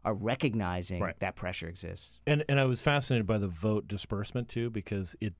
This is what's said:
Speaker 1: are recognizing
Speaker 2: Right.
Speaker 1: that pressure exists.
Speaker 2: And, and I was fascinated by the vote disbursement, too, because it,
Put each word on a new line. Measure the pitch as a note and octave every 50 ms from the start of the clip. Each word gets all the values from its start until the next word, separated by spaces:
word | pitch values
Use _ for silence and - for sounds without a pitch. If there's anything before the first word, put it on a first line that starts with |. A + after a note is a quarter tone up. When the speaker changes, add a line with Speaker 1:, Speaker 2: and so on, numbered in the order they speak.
| -
Speaker 1:
are | - G#2+
recognizing | G2 G2+ A2+ A#2+ - - C3+ G#2+ A2+ G2 F2+ F2+ F2+ F2+ - F#2+ F2
Speaker 2:
Right. | F#2 E2+ D2+ -
Speaker 1:
that | - F#2 -
pressure | - - F2+ F2 - E2 E2+
exists. | F2 - - F2 F2+ - - - - - -
Speaker 2:
And, | - D3 D3 D3+ -
and | C#3 C#3
I | C3+
was | C3 B2+ -
fascinated | - D3+ C#3+ C#3+ B2+ - B2+ A#2 G#2+
by | F#2 A2+
the | G#2 G2+
vote | F#2+ E2+ D#2+ F2+ G#2+ G#2+ G#2 -
disbursement, | - G#2 G2 - - G#2+ G2 G2+ - - B2 A#2 -
too, | - A#2 A#2 A#2+
because | A2+ G#2+ F#2 - G#2 G2 F#2+ F2 - -
it, | A2+ G#2 -